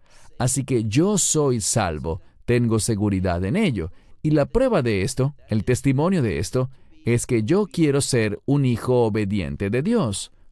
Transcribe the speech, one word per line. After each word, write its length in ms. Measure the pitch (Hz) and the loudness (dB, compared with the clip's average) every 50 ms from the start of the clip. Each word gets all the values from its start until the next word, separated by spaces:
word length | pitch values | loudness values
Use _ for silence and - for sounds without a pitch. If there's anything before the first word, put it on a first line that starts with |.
| - - - - - - - - | -20 -20 -20 -20 -20 -18 -8 -4
Así 260 | 120 127 - 143 123 | -2 -2 -2 -2 -2
que 200 | - 131 120 110 | -2 -2 -2 0
yo 320 | 110 101 131 170 202 214 | 0 2 2 2 2 2
soy 440 | 190 - - - 156 147 139 127 117 | 0 0 0 0 2 2 2 0 0
salvo, 640 | 101 - - 120 104 87 80 76 65 82 80 - - - - - - | -2 -2 0 0 0 0 -2 -4 -4 -6 -6 -6 -8 -14 -20 -8 -2
tengo 360 | - 120 120 123 117 110 110 | 0 2 2 2 2 2 0
seguridad 640 | - - 117 101 104 104 95 95 92 92 87 87 92 | 0 0 -2 0 0 0 0 0 0 0 -2 -2 -2
en 120 | 92 123 | -2 0
ello. 360 | 190 226 185 123 98 80 87 - - - - - - - | 0 0 0 0 -2 -4 -8 -10 -14 -20 -20 -12 -6 -2
Y 100 | 156 151 | 0 2
la 140 | 151 139 | 2 2
prueba 360 | 135 - 233 262 262 233 180 127 | 2 0 0 2 2 2 0 0
de 200 | 117 107 98 92 | 0 0 0 0
esto, 340 | - - - 127 143 - - - - | -2 -2 -2 -2 -2 -4 -6 -8 -4
el 160 | - 110 95 | -4 -2 0
testimonio 580 | - 123 - - 139 135 131 151 175 196 175 127 | 0 0 0 2 0 2 2 2 0 2 0 0
de 160 | 110 82 69 | 0 -2 -2
esto, 320 | - - - 127 131 131 - - - - - - - | -4 -2 -2 -2 -2 -4 -6 -12 -20 -20 -20 -8 -2
es 220 | 113 120 117 - | 0 0 0 0
que 180 | - 131 113 107 | 0 0 0 2
yo 220 | 107 165 196 214 | 2 2 0 0
quiero 340 | - - - 165 147 135 143 | 0 0 0 2 2 2 2
ser 400 | 135 - - 120 110 107 101 - - | 0 0 0 0 0 0 -2 -4 -2
un 180 | - 139 143 139 | -2 0 2 2
hijo 400 | 127 120 110 - 123 127 123 120 | 2 0 0 0 0 2 2 2
obediente 680 | 110 101 110 107 98 101 104 87 69 71 - 104 98 | 2 2 0 -2 -2 -2 -2 -4 -4 -4 -4 -4 -2
de 120 | 104 123 147 | -2 -2 0
Dios. 500 | 202 240 233 170 113 101 - - - - - - - | 0 0 0 0 -2 -4 -6 -8 -12 -16 -20 -20 -20